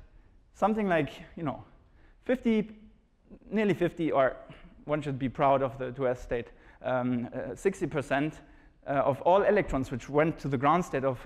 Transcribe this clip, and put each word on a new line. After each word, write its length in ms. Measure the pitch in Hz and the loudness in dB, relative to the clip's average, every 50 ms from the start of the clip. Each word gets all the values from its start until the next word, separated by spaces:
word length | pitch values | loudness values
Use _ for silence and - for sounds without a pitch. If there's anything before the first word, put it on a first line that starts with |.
| - - - - - - _ - _ _ _ | -20 -20 -20 -20 -20 -20 _ -20 _ _ _
something 360 | - - 208 220 220 208 190 | 0 0 2 2 2 2 2
like, 220 | 170 156 143 - - - - - - - | 2 2 2 0 -4 -12 -18 -16 -10 -6
you 60 | 170 | -6
know, 200 | 139 113 - - - - - _ _ _ - - - - _ - | -6 -6 -6 -10 -18 -20 -20 _ _ _ -20 -20 -20 -20 _ -2
fifty, 440 | - 262 254 - 233 220 214 208 - - - - - - _ _ _ _ _ _ - - - - - | -2 -2 0 2 2 2 2 0 -2 -6 -20 -20 -20 -20 _ _ _ _ _ _ -20 -20 -20 -10 -4
nearly 240 | 180 214 214 202 165 | 0 0 2 2 2
fifty, 380 | - 175 165 - - 165 147 | 2 0 -2 -2 -2 -2 0
or 240 | - 139 131 123 - - - - - - - - - - - | 2 4 2 2 0 -4 -14 -20 -20 -20 -20 -20 -20 -14 -6
one 180 | 147 147 151 | -4 -4 -4
should 160 | 139 147 135 123 | -2 -4 -6 -4
be 120 | 139 123 | -4 -4
proud 320 | - - 143 135 139 135 | -2 2 2 4 4 4
of 160 | 135 127 123 127 | 2 -2 -4 -6
the 140 | 127 127 | -8 -8
two 160 | 120 135 135 123 | -6 -2 -2 -2
S 140 | 127 127 | -2 -2
state, 260 | - - 127 120 113 - - - - - - - - | -4 -6 -6 -6 -6 -8 -16 -20 -20 -20 -16 -8 -4
um, 460 | 123 127 127 123 123 127 120 120 - - | -2 -2 0 0 0 -2 -2 -4 -6 -8
uh, 220 | - 85 - 98 | -8 -8 -8 -6
sixty 320 | - - 196 196 - 175 143 | -2 -2 -2 -2 -2 -4 -4
percent, 540 | 156 147 127 - 131 139 147 156 - - - - - - - - _ _ - | -2 -2 -2 0 0 0 0 -2 -6 -8 -18 -20 -20 -20 -20 -20 _ _ -6
uh, 60 | - 143 139 127 | -2 0 2 2
of 160 | 139 131 135 | 2 2 2
all 220 | - 170 180 202 190 | 4 4 6 6 6
electrons 480 | - 208 196 160 - - 131 127 - | 4 4 4 2 0 0 -2 -2 -4
which 180 | 131 113 - - | -6 -8 -6 0
went 280 | 135 147 160 165 - - | 2 2 4 2 2 -2
to 100 | - 139 | -4 -2
the 80 | 139 120 | -2 2
ground 260 | 139 143 160 180 170 | 4 4 4 4 2
state 220 | - - 135 127 | 0 -2 0 0
of, 200 | 135 123 - - | 0 -2 -2 -6